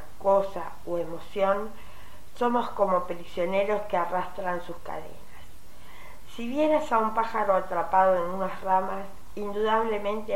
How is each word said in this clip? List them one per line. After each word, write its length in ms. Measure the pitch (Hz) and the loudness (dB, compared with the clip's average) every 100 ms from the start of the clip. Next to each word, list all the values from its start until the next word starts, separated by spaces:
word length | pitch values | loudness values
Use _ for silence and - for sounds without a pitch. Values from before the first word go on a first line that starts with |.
| - - | -6 -2
cosa 440 | 196 196 196 180 170 - - | 4 4 4 -2 -6 -6 -4
u 120 | 175 | -2
emoción, 720 | 160 165 - 202 190 202 220 - - - - - - - | -2 -4 -4 0 2 2 0 -6 -6 -6 -6 -6 -6 0
somos 300 | 240 240 233 | 2 2 0
como 340 | - 202 180 180 | 2 4 4 0
prisioneros 800 | 175 - - 175 190 202 208 | -4 -4 -2 0 2 2 2
que 120 | 208 185 | 0 0
arrastran 680 | 170 180 180 - 185 175 170 | 0 0 -2 -4 -2 -2 -4
sus 100 | 165 | -6
cadenas. 240 | - 156 160 - - - - - - - - - - - - - | -6 -6 -8 -8 -8 -8 -8 -8 -8 -8 -8 -8 -8 -8 -8 -6
Si 140 | 233 | -2
vieras 420 | 277 302 302 - | 2 4 4 4
a 60 | 226 | 2
un 160 | 220 | 4
pájaro 420 | 220 226 220 202 185 | 2 0 2 2 2
atrapado 640 | - 170 160 190 190 185 | 2 -2 2 6 6 6
en 120 | 175 | 2
unas 280 | 185 190 - | -2 -4 -2
ramas, 440 | 190 190 190 196 196 - - - | 2 2 2 -2 -6 -6 -8 -6
indudablemente 1000 | 208 202 220 220 226 208 202 220 220 | -4 0 2 2 2 0 -2 -2 -2